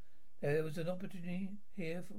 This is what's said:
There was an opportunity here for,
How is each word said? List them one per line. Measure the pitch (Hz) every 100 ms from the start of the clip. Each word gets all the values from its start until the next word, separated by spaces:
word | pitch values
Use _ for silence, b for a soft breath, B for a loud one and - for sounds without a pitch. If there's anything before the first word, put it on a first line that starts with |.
| b b b b
There | 143 156
was | 156 151
an | 165
opportunity | 180 196 180 175 180 196 202 -
here | - 160 175
for, | 180